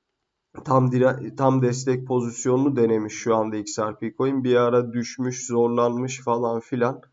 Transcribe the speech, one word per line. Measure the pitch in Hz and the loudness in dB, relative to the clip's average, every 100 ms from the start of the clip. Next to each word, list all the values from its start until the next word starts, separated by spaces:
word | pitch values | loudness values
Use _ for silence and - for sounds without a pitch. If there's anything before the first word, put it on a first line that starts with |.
| _ _ _ _ _ - | _ _ _ _ _ -12
Tam | - 131 127 | 0 2 4
dire-, | 127 127 127 110 - | 4 2 2 -6 0
tam | 135 131 | 2 4
destek | 120 120 135 127 127 | 2 0 -2 -2 -2
pozisyonunu | 127 117 113 127 127 143 123 | -2 -2 -4 0 2 2 2
denemiş | 113 110 107 | 2 2 -2
şu | 104 117 110 | -4 0 0
anda | 110 107 | 0 -4
X | 104 - | -6 -4
R | 107 107 | -4 -4
P | 110 - | -8 -2
coin. | 135 135 | -2 0
Bir | 123 123 | 2 2
ara | 120 123 120 | 4 2 0
düşmüş, | 120 117 - 127 123 - | -4 -6 -6 -6 -6 -2
zorlanmış | 117 120 120 120 120 131 131 | 0 2 2 0 0 -6 -6
falan | 127 120 117 117 | -2 -2 -2 -4
filan. | - 127 117 135 - | -6 -2 -2 -2 -14